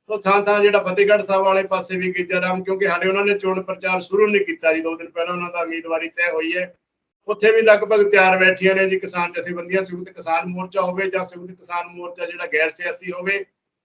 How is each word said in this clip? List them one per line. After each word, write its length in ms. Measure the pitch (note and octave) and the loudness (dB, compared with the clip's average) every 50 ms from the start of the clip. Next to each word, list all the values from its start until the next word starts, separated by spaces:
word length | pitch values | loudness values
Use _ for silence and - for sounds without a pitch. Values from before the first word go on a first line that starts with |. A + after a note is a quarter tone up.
| _ - | _ -8
ਉਹ 120 | G#3+ G3+ | -6 -2
ਥਾਂ 200 | G3 F#3+ G3 G3+ | 0 2 2 2
ਥਾਂ 180 | G3+ G#3 G#3 G#3 | 2 2 2 4
ਜਿਹੜਾ 200 | G3+ G#3 G3+ G3 | 4 4 4 2
ਫਤਿਹਗੜ੍ਹ 440 | F#3 F#3 F3+ G3+ G3+ G3+ G#3 G#3 - | 0 0 0 2 4 4 4 2 2
ਸਾਹਿਬ 220 | F#3+ G3 G3 G3 | 0 0 2 2
ਵਾਲੇ 180 | F#3+ F#3+ G3 F#3+ | 2 2 2 0
ਪਾਸੇ 340 | - F#3+ F#3 F3+ - F#3 | 0 -2 -4 -4 -4 -6
ਵੀ 160 | F3+ F#3 F#3 F#3 | -4 -4 -4 -4
ਕੀਤਾ 280 | F#3 F3 F3 F#3 F3+ | -4 -4 -2 -2 -2
ਰਾਮ, 220 | F#3 F#3 F#3 F#3 F#3 | -2 -2 -2 -4 -4
ਕਿਉਂਕਿ 240 | F#3+ F#3+ F#3+ G3 | -4 -2 0 0
ਹਾਲੇ 220 | F3+ E3+ F3 F#3 F#3+ | 0 0 0 0 0
ਉਹਨਾਂ 160 | F#3+ G3 G3+ | 0 2 2
ਨੇ 140 | G3+ G3+ G3+ | 0 0 0
ਚੋਣ 220 | G3 F#3+ F#3 F#3 | 0 -2 -2 -2
ਪ੍ਰਚਾਰ 380 | F#3 - F#3 - F#3+ F#3 F#3 F#3 | -4 -6 -8 -6 -4 -2 -2 -4
ਸ਼ੁਰੂ 280 | F3+ - F#3+ G#3 G#3+ | -4 -2 0 2 4
ਨਹੀਂ 180 | G#3 G#3 G3 G3+ | 4 4 2 0
ਕੀਤਾ 280 | F3 E3 - E3 D#3+ D#3+ | -2 -4 0 0 2 2
ਜੀ। 80 | D#3+ | 2
ਦੋ 140 | D#3+ E3 E3 | 0 -4 -6
ਦਿਨ 140 | E3 E3 E3 | -8 -10 -8
ਪਹਿਲਾਂ 240 | - E3+ E3+ F3 F3+ | -6 -6 -4 -4 -4
ਉਹਨਾਂ 180 | F3 F3 E3+ | -6 -6 -6
ਦਾ 80 | F3 F3 | -6 -6
ਉਮੀਦਵਾਰੀ 480 | E3 E3 E3 E3 E3 E3 E3 D#3+ E3+ | -6 -6 -6 -8 -6 -4 -4 -4 -4
ਤੈਅ 240 | E3 - F3 F3 F3 D#3+ | -6 -4 -2 -2 -2 0
ਹੋਈ 240 | D#3+ D#3+ D#3+ F3 | -2 -2 -2 -4
ਹੈ। 200 | F3+ F#3 F3+ - _ _ _ _ _ _ _ _ _ _ | -4 -6 -8 -10 _ _ _ _ _ _ _ _ _ _
ਉੱਥੇ 240 | G3+ G#3 G#3 G#3 A3 | -8 -2 2 2 4
ਵੀ 100 | A3 A3+ | 4 6
ਲਗਭਗ 500 | A3+ A3 G#3 G#3 G#3+ G3 G#3+ G#3 G3+ G3+ | 8 8 6 6 4 4 4 4 4 6
ਤਿਆਰ 260 | G#3 G3 F#3 F#3+ F#3+ | 6 6 6 6 6
ਬੈਠੀਆਂ 380 | F#3 F#3 F#3 F#3 F#3 F#3+ F#3+ F#3+ | 4 4 4 4 4 4 2 4
ਨੇ 140 | F#3+ F#3+ F#3+ | 4 2 0
ਜੀ 100 | F#3+ F#3+ | 0 -2
ਕਿਸਾਨ 320 | F#3+ F#3 F3+ F3+ F3 F3 | -4 -6 -6 -4 -6 -4
ਜਥੇਬੰਦੀਆਂ, 500 | F3 F3 E3 F3+ F3+ F3 F3 F3 F#3 F#3+ | -6 -8 -8 -6 -8 -8 -6 -2 -2 -2
ਸੰਯੁਕਤ 280 | F#3+ F3+ F3+ F3 F3+ F3 | -2 -4 -8 -12 -12 -14
ਕਿਸਾਨ 360 | - F3 F3 E3 E3 E3+ F3+ | -16 -10 -6 -4 -2 -2 -2
ਮੋਰਚਾ 360 | F3+ F3+ F3+ F#3 F#3 F#3+ G3 | -4 -8 -8 -8 -6 -2 -2
ਹੋਵੇ 280 | F3+ F3+ F3+ F#3+ G3 F#3+ | -2 -2 -2 -4 -4 -4
ਜਾਂ 140 | F#3 F#3 F3+ | -4 -4 -6
ਸੰਯੁਕਤ 300 | F3+ F3+ F3 F3+ F3+ F#3 | -8 -12 -16 -18 -18 -20
ਕਿਸਾਨ 340 | - - F3 F3 F3 F3 | -20 -14 -10 -8 -8 -8
ਮੋਰਚਾ 380 | F3 F3 F3 F3+ F3 F3 F3 E3+ | -10 -12 -14 -14 -14 -10 -10 -10
ਜਿਹੜਾ 200 | E3+ F3 F3 F3 | -10 -10 -10 -6
ਗੈਰ 240 | D#3 D3 D3+ D#3+ D#3 | -4 -2 0 0 -2
ਸਿਆਸੀ 420 | - - F3 F3 E3 E3+ F#3 F3+ | -4 -6 -8 -10 -10 -10 -10 -10
ਹੋਵੇ, 340 | F3 F3+ F3+ F#3+ G3 G3 G3 - _ _ _ _ _ _ | -10 -6 -4 -4 -4 -4 -6 -10 _ _ _ _ _ _